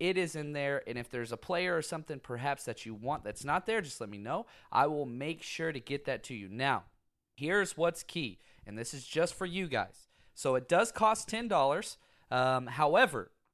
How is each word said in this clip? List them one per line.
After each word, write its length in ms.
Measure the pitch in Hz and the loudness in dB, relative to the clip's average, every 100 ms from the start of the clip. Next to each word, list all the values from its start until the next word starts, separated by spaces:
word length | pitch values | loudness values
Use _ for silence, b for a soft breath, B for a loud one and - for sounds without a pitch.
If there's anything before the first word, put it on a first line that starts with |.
it 180 | 175 185 | 0 2
is 180 | 175 156 | 0 -2
in 180 | 147 | -6
there. 280 | 147 143 139 - | -2 0 0 -2
And 100 | 123 | -6
if 120 | 117 | -6
there's 240 | 123 117 | -6 -4
a 40 | 117 | -6
player 380 | - 175 180 170 | -2 0 2 0
or 60 | |
something 380 | 151 165 156 143 | 0 -6 -8 -10
perhaps 440 | - 120 135 143 | -8 -4 -2 -2
that 220 | - 113 - | -4 -8 -10
you 100 | 110 | -8
want 300 | 117 147 101 | -4 -4 -4
that's 180 | 107 | -6
not 220 | 139 160 190 | -2 -2 0
there, 160 | 220 | -2
just 180 | 165 - | -2 -8
let 100 | 107 | -10
me 80 | 101 | -8
know. 280 | 104 160 233 B B | -6 -6 -6 B B
I 160 | - 143 | 4 4
will 180 | 151 139 | 2 -4
make 380 | 120 143 160 | -4 -6 -6
sure 300 | - - 165 | -8 -6 -4
to 60 | 143 | -4
get 260 | - 139 139 | -4 -4 -2
that 180 | 120 - | -4 -6
to 80 | |
you. 140 | 120 98 | -10 -8
Now, 380 | 107 135 120 - _ _ _ _ - | -2 0 0 -2 _ _ _ _ -8
here's 400 | 143 196 190 - | 0 2 0 2
what's 260 | 170 170 | 2 0
key, 380 | - 175 135 92 b b - | -6 -6 -6 -8 b b -12
and 120 | 104 | -10
this 160 | 117 | -8
is 120 | 139 - | -10 -4
just 280 | 151 170 | 0 0
for 120 | - 185 | 0 -6
you 220 | 175 180 | -4 -2
guys. 400 | 123 95 - - b b | -2 -2 -6 -20 b b
So 220 | - 139 127 | -4 2 2
it 140 | 127 | 4
does 220 | 175 226 | 4 4
cost 360 | - 220 220 - | 4 4 4 0
ten 200 | 220 240 | -4 0
dollars. 500 | 185 135 151 - - b b b | 4 4 2 -2 -10 b b b
Um, 340 | 127 127 127 127 | 2 4 2 0
however, 640 | 127 151 175 240 135 90 _ _ | 2 6 8 6 4 -8 _ _